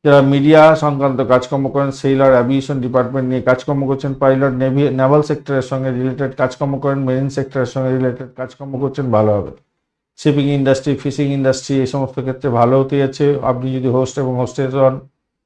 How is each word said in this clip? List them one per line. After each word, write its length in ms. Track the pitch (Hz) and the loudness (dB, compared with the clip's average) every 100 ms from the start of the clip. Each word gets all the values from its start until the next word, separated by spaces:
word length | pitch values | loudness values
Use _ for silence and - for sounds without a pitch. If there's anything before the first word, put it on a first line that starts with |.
যারা 160 | 147 143 | 6 6
মিডিয়া 540 | 135 139 143 156 156 | 6 4 6 8 8
সংক্রান্ত 460 | 156 147 139 139 127 | 6 0 0 -2 -2
কাজকর্ম 480 | 131 127 - 139 135 | 2 2 2 -4 -2
করেন, 220 | 139 139 | -2 -4
সেলার, 400 | 135 139 135 135 | -2 -2 2 4
অ্যাভিয়েশন 500 | 127 120 135 135 139 | 4 2 -2 -2 -6
ডিপার্টমেন্ট 480 | 123 127 120 135 127 | -2 -2 -2 -4 -2
নিয়ে 120 | 127 | -2
কাজকর্ম 460 | 123 127 - 139 135 | 0 0 0 -2 -2
করছেন, 260 | 135 139 | -4 -4
পাইলট, 400 | 135 135 135 135 | 0 2 2 0
নেভি-, 380 | 127 131 135 143 | 0 0 0 0
নেভাল 300 | 131 131 151 | 0 2 2
সেক্টরের 400 | 151 147 - 139 | 0 -6 -2 -4
সঙ্গে 300 | 127 135 131 | -4 -6 -4
রিলেটেড 440 | 123 131 135 135 | -4 -4 -4 -6
কাজকর্ম 420 | - 131 - 139 135 | -2 -4 -2 -4 -2
করেন, 220 | 143 139 | -2 -2
মেরিন 300 | 131 131 135 | -2 -2 -2
সেক্টরের 360 | 139 135 135 | -4 -4 -4
সঙ্গে 320 | 123 135 131 131 | -4 -2 -2 0
রিলেটেড 300 | 127 123 131 | -2 -4 -14
কাজকর্ম 440 | - 127 - 139 131 | -12 -12 -12 -10 -6
করছেন, 320 | 139 135 131 | -4 -4 0
ভালো 260 | 107 107 104 | 2 2 0
হবে। 140 | 71 - _ _ _ _ _ - | -4 -14 _ _ _ _ _ -2
শিপিং 320 | 151 143 139 | 0 0 0
ইন্ডাস্ট্রি, 460 | 143 135 175 151 | 0 2 0 0
ফিশিং 380 | 135 143 127 143 | -2 -4 -2 -2
ইন্ডাস্ট্রি, 460 | 139 135 131 - 135 | 0 0 -2 -2 -2
এই 80 | 127 | 0
সমস্ত 320 | 139 135 139 | -4 -4 -6
ক্ষেত্রে 300 | 131 131 139 | -6 -4 -2
ভালো 320 | 117 120 135 | 2 4 2
হতে 160 | 135 143 | 2 0
যাচ্ছে। 420 | 139 135 143 139 | -2 0 0 0
আপনি 320 | 120 123 131 | -2 -4 -4
যদি 140 | 131 127 | -4 0
হোস্ট 320 | 127 127 - | 0 -2 -4
এবং 160 | 131 | -4
হোস্টেস 400 | 127 120 - 131 | -4 -4 -4 -4
হন, 240 | 135 131 135 - _ _ _ | 2 2 2 -12 _ _ _